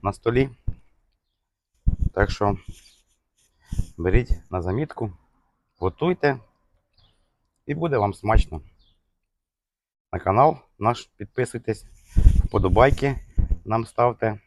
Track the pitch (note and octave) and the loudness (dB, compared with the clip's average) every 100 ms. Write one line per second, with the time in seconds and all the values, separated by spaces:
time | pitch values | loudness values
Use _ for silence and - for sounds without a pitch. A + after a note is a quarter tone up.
0 | G2 G2 A#2 A#2+ C3+ A#2+ - - _ _ | -6 -4 -2 0 -2 -4 -8 -8 _ _
1 | _ _ _ _ _ _ _ _ - - | _ _ _ _ _ _ _ _ -2 -2
2 | - - G2+ - G#2 F#2+ - - _ _ | -4 -2 -2 0 -2 -2 -8 -20 _ _
3 | _ _ _ _ _ _ _ - - - | _ _ _ _ _ _ _ -8 -8 -4
4 | E2+ G2+ A#2+ - - F#2 E2+ G2+ D#3 - | 0 0 0 -4 -4 -8 -4 -4 -6 -8
5 | A2 F2 _ _ _ _ _ _ F#2 - | -10 -10 _ _ _ _ _ _ -6 -4
6 | E3 F3+ D3 C3 - _ _ _ _ _ | -4 0 -2 -2 -10 _ _ _ _ _
7 | _ _ _ _ _ _ - C#3+ E3 C3+ | _ _ _ _ _ _ -10 -6 -2 0
8 | G2+ G2 G#2+ A2+ - D#2+ - _ _ _ | 0 -2 0 0 0 -8 -16 _ _ _
9 | _ _ _ _ _ _ _ _ _ _ | _ _ _ _ _ _ _ _ _ _
10 | _ F2+ F#2 G2 D3 D3+ _ _ G#2 A#2+ | _ -8 -2 2 2 2 _ _ -4 -4
11 | - _ G#2 - B2 A#2+ - G#2+ - - | -8 _ -12 -6 -6 -6 -8 -8 -8 -20
12 | _ - - - - - F#2+ F#2 C3 - | _ 6 6 6 2 0 2 6 4 4
13 | C#3 C3 - - - - - A2 A2 - | -2 -4 -6 -2 0 0 -2 -4 -4 -2
14 | A#2+ A#2 A2+ G#2 | -2 0 -4 -4